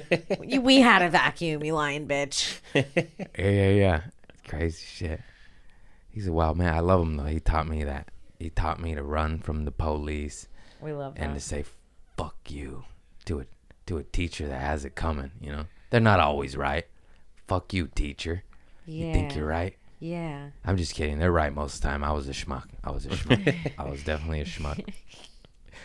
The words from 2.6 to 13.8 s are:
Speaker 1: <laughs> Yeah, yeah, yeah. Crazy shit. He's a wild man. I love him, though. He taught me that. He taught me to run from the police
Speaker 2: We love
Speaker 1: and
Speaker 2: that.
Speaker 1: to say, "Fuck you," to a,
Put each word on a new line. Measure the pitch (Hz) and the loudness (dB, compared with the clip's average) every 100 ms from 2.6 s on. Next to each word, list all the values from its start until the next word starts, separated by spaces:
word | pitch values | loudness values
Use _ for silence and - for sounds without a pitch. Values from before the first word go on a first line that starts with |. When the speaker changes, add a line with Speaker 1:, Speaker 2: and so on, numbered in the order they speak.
| - | -2
Speaker 1:
<laughs> | |
Yeah, | 143 135 175 - - - - | 0 2 0 -2 -4 -10 0
yeah, | 95 101 98 | 4 6 6
yeah. | 101 98 80 101 - - - - | 6 6 4 0 -12 -20 -20 -8
Crazy | 78 82 80 | -2 -2 -2
shit. | - - 85 80 - - - - - - - - - | -10 -8 -6 -6 -10 -20 -20 -20 -20 -20 -20 -20 -16
He's | 107 95 | -8 -2
a | |
wild | 82 80 82 | 2 4 4
man. | 87 | 2
I | 82 | 4
love | 85 92 | 4 4
him, | 82 76 | 4 -2
though. | 71 | -2
He | 78 | 0
taught | - 80 78 | 2 2 2
me | 78 | -2
that. | 71 69 - - - - | -4 -6 -10 -16 -18 -14
He | 85 | -6
taught | - 78 80 | 0 0 -2
me | 82 76 | -4 -6
to | |
run | 71 76 78 80 | -2 0 0 -2
from | - 76 73 | -2 -4 -2
the | |
police | - 78 76 73 76 73 - - - - - | -2 -2 -2 -2 -4 -6 -10 -16 -18 -20 -14
Speaker 2:
We | 156 | -10
love | 147 139 147 | -8 -8 -6
Speaker 1:
and | 143 | -6
Speaker 2:
that. | 143 | -6
Speaker 1:
to | |
say, | - 71 - - _ - - - | -6 -6 -8 -12 _ -20 -12 -8
"Fuck | 80 - - | -8 -8 -10
you," | 71 67 95 - - _ - - | -10 -10 -12 -14 -18 _ -14 -8
to | 76 | -8
a, | 64 - - - | -8 -16 -20 -16